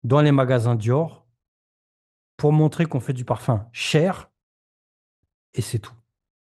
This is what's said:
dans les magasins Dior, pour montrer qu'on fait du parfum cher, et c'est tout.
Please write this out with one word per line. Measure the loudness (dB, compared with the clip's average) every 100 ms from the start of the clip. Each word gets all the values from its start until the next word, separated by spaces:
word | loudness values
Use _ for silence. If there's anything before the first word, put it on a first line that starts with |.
dans | 2 4
les | 4
magasins | 4 2 2 0 0
Dior, | 0 -2 -2 -10 _ _ _ _ _ _ _ _ _ _ _ -2
pour | 2
montrer | 4 2 0 -2
qu'on | -2
fait | -6
du | -8
parfum | -6 -4 -2 -2 -4
cher, | -10 -2 0 0 -2 -14 _ _ _ _ _ _ _ _ _ _ _ _
et | -10
c'est | -6 -8
tout. | -10 -20 _ _ _ _